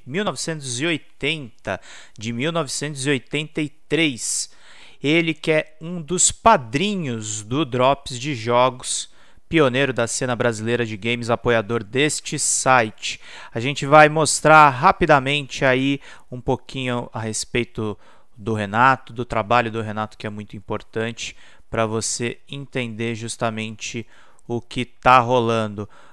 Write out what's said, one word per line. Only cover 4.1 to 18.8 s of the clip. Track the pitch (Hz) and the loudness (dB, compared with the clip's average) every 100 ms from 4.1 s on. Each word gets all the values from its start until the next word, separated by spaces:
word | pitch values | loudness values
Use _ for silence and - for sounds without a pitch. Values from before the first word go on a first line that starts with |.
| 117 - - - - - - - - | -2 -6 -6 -6 -12 -20 -20 -20 -6
Ele | 135 165 165 | 2 2 2
que | 151 - | -2 0
é | 156 - - | 0 0 -10
um | 165 180 | -10 -10
dos | 147 180 - | -4 0 0
padrinhos | - 233 208 113 131 202 196 147 113 107 107 | 4 4 4 2 -2 0 -2 -4 -4 -6 -10
do | 104 135 | -4 -2
Drops | 147 123 127 143 - 123 | -2 2 4 2 -2 -8
de | 139 | -6
Jogos, | 123 110 120 127 127 - - - - - - - | -6 2 4 4 2 -8 -8 -8 -16 -20 -20 -2
pioneiro | 160 135 123 135 | 2 4 2 0
da | 123 117 | 0 -2
cena | - 127 | -2 -2
brasileira | 117 120 107 110 120 | 0 0 0 -2 0
de | 117 107 | -2 -4
games, | 110 120 117 | -4 -2 -2
apoiador | 117 123 117 101 117 | -2 2 0 2 -4
deste | 104 127 147 - - 147 | -2 0 0 0 -6 -4
site. | - - 131 127 110 - - - - - - | -2 0 4 4 4 -4 -10 -10 -14 -18 -10
A | 117 | -4
gente | 127 143 139 | -4 -4 6
vai | 151 151 | 8 8
mostrar | 156 147 - 151 156 147 | 6 0 2 8 8 8
rapidamente | 123 175 - 165 147 131 147 135 - | 6 2 4 4 4 4 -4 -4 -2
aí | 139 127 135 139 - - - | 2 2 0 -2 -6 -20 -14
um | 127 | -10
pouquinho | 127 127 - 135 127 123 - | -4 -4 -4 -8 -4 -4 -6
a | 117 | -8
respeito | 110 107 - 123 117 - 110 101 - - - - | -6 -6 -4 -4 -4 -6 -8 -8 -14 -20 -20 -12
do | 104 | -6
Renato, | 107 101 107 | -4 -2 4